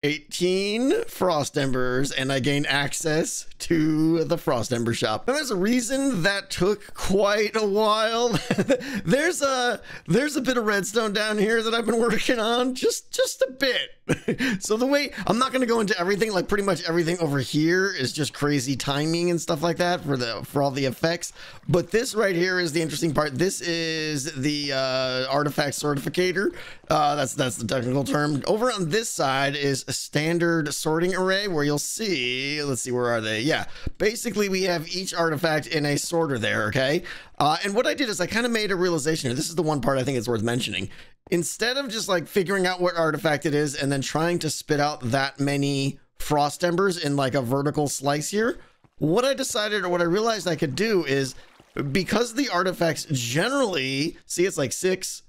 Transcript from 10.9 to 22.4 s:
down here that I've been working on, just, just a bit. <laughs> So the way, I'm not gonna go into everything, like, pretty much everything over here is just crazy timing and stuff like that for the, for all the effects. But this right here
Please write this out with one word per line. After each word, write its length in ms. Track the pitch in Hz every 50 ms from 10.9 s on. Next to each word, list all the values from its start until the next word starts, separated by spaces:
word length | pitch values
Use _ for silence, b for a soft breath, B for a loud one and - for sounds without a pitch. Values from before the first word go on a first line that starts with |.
| 202 240 226 214 196
down 240 | 214 214 220 214 208
here 260 | 196 214 226 226 220
that 100 | 226 226
I've 120 | 233 233
been 140 | 220 233 233
working 400 | 240 240 202 220 - - 254 233
on, 360 | 214 220 233 240 247 262 254
just, 360 | 254 - 453 - - - -
just 300 | - - 523 494 - -
a 100 | 539 539
bit. 400 | 262 254 277 262 233 170 139 - - - _ -
<laughs> 520 | 185 - - - 190 - 233 269 226 190
So 180 | - - 214 220
the 80 | 247
way, 260 | 269 285 285 285 247 B B 185
I'm 120 | B 202 226
not 140 | 262 262
gonna 140 | 240 262 262
go 140 | 220 233 233
into 180 | 220 185 214 185
everything, 320 | 175 185 202 190 214 220
like, 160 | 202 180 165 -
pretty 160 | 202 208 196
much 200 | 196 185 147 - 175
everything 320 | 165 175 170 156 175 180
over 200 | 165 151 139 139
here 520 | 123 - - 147 156 165 175 185 190 196
is 220 | 185 170 131 120 -
just 200 | - 147 - -
crazy 420 | - - 147 147 143 117 135 139
timing 560 | 117 - - 139 139 151 160 165 170 170 180
and 100 | 175 165
stuff 220 | - - 170 147 151
like 140 | 170 160 131
that 240 | 175 175 180 170
for 140 | - 147 143
the, 280 | 131 123 117 113 95 69
for 160 | - - 147
all 100 | 139 143
the 140 | 131 139 135
effects. 480 | 131 113 - - 165 170 170 - - B B B B B B B -
But 240 | 139 175 165 -
this 240 | - 220 254 269 -
right 200 | 214 220 196 190
here 240 | 165